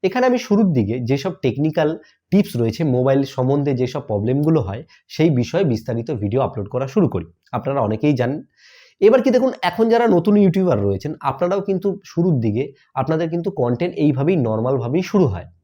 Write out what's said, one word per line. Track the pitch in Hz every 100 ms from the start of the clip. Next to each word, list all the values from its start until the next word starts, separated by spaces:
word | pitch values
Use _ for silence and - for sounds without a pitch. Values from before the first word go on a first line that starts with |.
এখানে | 190 - 254
আমি | 247
শুরুর | - 202 202
দিকে | 135 101 123
যেসব | 120 139 185 -
টেকনিক্যাল | 135 117 156 156 151 160 - _ _
টিপস | 190 202 120
রয়েছে, | 113 113
মোবাইল | 165 123 127 135
সম্বন্ধে | 139 - 127 143 143
যেসব | 127 127 147 -
প্রবলেমগুলো | 104 110 135 147 156
হয়, | 98 104 - _ _
সেই | - 160
বিষয়ে | 131 117 165
বিস্তারিত | 180 110 - 120 113
ভিডিও | 127 104 120
আপলোড | 120 - 98
করা | 127 131
শুরু | 214 156
করি, | 95 80 _ _
আপনারা | 120 - 139
অনেকেই | 107 110 147
জানেন। | 135 120 147 - _ - - _ _
এবার | 202 254
কি | 262
দেখুন, | 247 254 -
এখন | 180 - 226
যারা | 233 233
নতুন | 180 170 208
ইউটিউবার | 196 175 185 120
রয়েছেন, | 101 98 147 156
আপনারাও | 143 131 175 196
কিন্তু | 202 190 202 196 -
শুরুর | - 175 143
দিকে | 110 104 139 - _
আপনাদের | - 135 160 165
কিন্তু | 170 170
কনটেন্ট | - 120 123 175 -
এইভাবেই | 151 131 143 185
নরমালভাবেই | 117 110 113 135 120 151
শুরু | 185 208 156
হয়। | 92 73 _